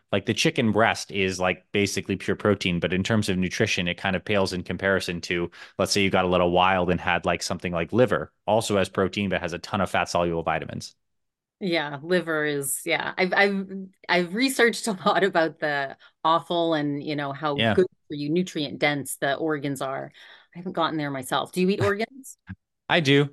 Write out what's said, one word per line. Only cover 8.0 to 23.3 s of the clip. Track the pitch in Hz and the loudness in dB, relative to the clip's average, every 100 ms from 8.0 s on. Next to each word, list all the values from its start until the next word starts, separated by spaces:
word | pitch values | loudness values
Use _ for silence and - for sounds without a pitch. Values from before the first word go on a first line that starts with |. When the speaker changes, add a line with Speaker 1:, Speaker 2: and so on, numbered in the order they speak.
| 123 78 80 _ - | 4 2 -4 _ -2
Speaker 1:
also | 107 110 101 | 0 2 0
has | 92 | 0
protein, | - 95 104 101 | 0 -2 0 -2
but | 90 | -2
has | 87 | -4
a | 85 | -8
ton | - 104 | -4 -2
of | 90 | 0
fat | 95 87 | 0 0
soluble | 90 87 82 | 0 0 0
vitamins. | 82 80 - - - - _ _ _ _ _ _ | -2 -2 -4 -10 -12 -18 _ _ _ _ _ _
Speaker 2:
Yeah, | 202 170 147 143 | -4 -2 -4 -8
liver | 160 180 160 156 | -2 0 0 -2
is, | 151 143 139 - | 0 -2 -4 -6
yeah. | - 151 - - | -2 -2 -2 -2
I've, | 185 | 0
I've, | 180 202 196 190 190 190 _ - | 4 2 0 -6 -10 -14 _ -2
I've | 180 175 | 0 0
researched | 196 262 262 247 220 - | 0 0 4 2 2 -4
a | 190 202 | -2 0
lot | 160 | 2
about | 196 180 160 151 | 2 2 0 0
the | 151 143 135 - - _ 160 | -2 -2 -4 -8 -20 _ 2
offal | 165 151 170 165 | 2 2 0 2
and, | 156 147 143 | 0 0 -4
you | 143 147 | -4 -4
know, | 143 | -4
how | 135 151 143 | -4 -2 2
Speaker 1:
Yeah. | 113 107 | 4 4
Speaker 2:
good | 185 _ - | 2 _ -12
for | 147 | -6
you, | 147 | -2
nutrient | 170 185 165 143 131 | 0 -2 -4 -6 0
dense | 147 147 131 - | 0 0 -4 -4
the | 143 139 | -2 0
organs | 160 151 143 135 | -2 -2 -4 -4
are. | 139 135 139 - - - _ | -6 -6 -10 -14 -20 -20 _
I | 170 | -14
haven't | 180 | -8
gotten | - 160 156 | -2 -2 -2
there | 147 | -4
myself. | 139 127 143 - | -6 -4 -4 -2
Do | - | 0
you | 185 | 2
eat | 208 | 2
Speaker 1:
<laughs> | |
Speaker 2:
organs? | 202 202 220 277 269 - - - _ _ - | 0 -2 -6 -10 -20 -20 -18 -20 _ _ 0
Speaker 1:
I | 160 | 2
do. | 139 143 143 | 6 4 4